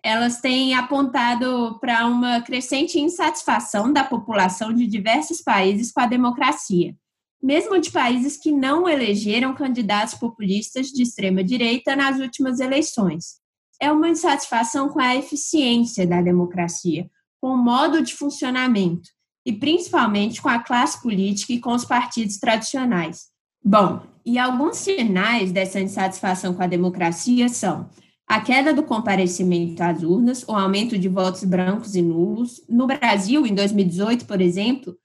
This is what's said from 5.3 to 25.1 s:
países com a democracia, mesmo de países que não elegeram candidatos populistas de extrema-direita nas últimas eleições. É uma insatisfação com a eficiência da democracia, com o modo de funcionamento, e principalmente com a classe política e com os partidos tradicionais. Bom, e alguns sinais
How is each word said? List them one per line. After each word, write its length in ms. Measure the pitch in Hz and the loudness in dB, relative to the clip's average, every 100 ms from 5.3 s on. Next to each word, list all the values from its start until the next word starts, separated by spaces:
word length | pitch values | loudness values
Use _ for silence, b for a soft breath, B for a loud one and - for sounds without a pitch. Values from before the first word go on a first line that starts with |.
| 339 | -6
países 500 | - 208 190 208 240 | 0 2 2 0 -2
com 80 | - | 0
a 60 | 240 | 0
democracia, 920 | 247 247 240 247 - - 180 170 - _ _ _ _ | 2 0 2 0 -2 -2 0 0 -4 _ _ _ _
mesmo 340 | 262 294 415 381 | 0 0 2 0
de 100 | 311 | 0
países 460 | 349 254 247 262 285 | 0 0 2 0 -2
que 120 | 320 | 0
não 380 | 285 262 302 359 | 0 2 2 2
elegeram 680 | 294 226 202 208 220 262 | 2 2 0 0 0 0
candidatos 600 | 269 277 240 202 208 220 | -2 -2 -2 0 0 -2
populistas 760 | - 233 - 202 196 220 262 262 | -4 -8 -4 -2 -2 -4 -6 -6
de 160 | 269 | -2
extrema-direita 960 | 240 - 196 185 185 247 233 247 294 277 | -2 0 -2 0 0 0 0 0 -2 0
nas 200 | 277 262 | 0 0
últimas 440 | 262 - 262 247 | -4 -4 -2 -2
eleições. 800 | 262 269 320 - 185 156 - - _ _ _ _ | 0 0 -2 0 -2 -2 -10 -20 _ _ _ _
É 140 | 277 | 0
uma 160 | 302 330 | 2 2
insatisfação 800 | 320 349 285 - 233 240 285 277 | 2 0 0 0 -2 -2 -2 -2
com 140 | 294 | 0
a 160 | 254 254 | 0 0
eficiência 920 | 269 294 - 320 254 240 233 - 180 | -2 -8 -2 0 2 2 0 0 0
da 140 | 175 | 2
democracia, 880 | 175 180 175 180 170 - 180 156 185 b b _ | 2 2 2 -2 -4 -4 -4 -4 -6 b b _
com 80 | 262 | -2
o 80 | 254 | 2
modo 440 | 240 247 311 320 | 2 4 2 2
de 120 | 240 | -2
funcionamento, 960 | - 285 285 262 254 254 214 185 170 - _ _ _ - | -4 -6 -4 -4 0 2 2 2 -2 -10 _ _ _ -8
e 60 | |
principalmente 920 | 208 277 349 349 330 233 208 208 240 | -4 0 0 2 0 2 2 0 -2
com 60 | 285 | -2
a 120 | 240 | -2
classe 420 | - 240 302 - | 0 0 0 -2
política 500 | 240 196 196 202 - | -4 0 0 -2 -4
e 80 | 240 | -4
com 140 | 240 | -2
os 100 | 240 | -4
partidos 540 | 240 247 240 - 220 - | 0 -2 0 -4 -6 -4
tradicionais. 880 | 240 226 226 269 254 185 160 175 - _ _ _ | 0 0 -2 -4 0 0 -2 -8 -18 _ _ _
Bom, 400 | - 208 185 - - _ - | 2 4 4 0 -10 _ -2
e 140 | 240 | 0
alguns 380 | 254 247 302 466 | 0 0 -2 -2
sinais 720 | - 392 226 | -4 0 0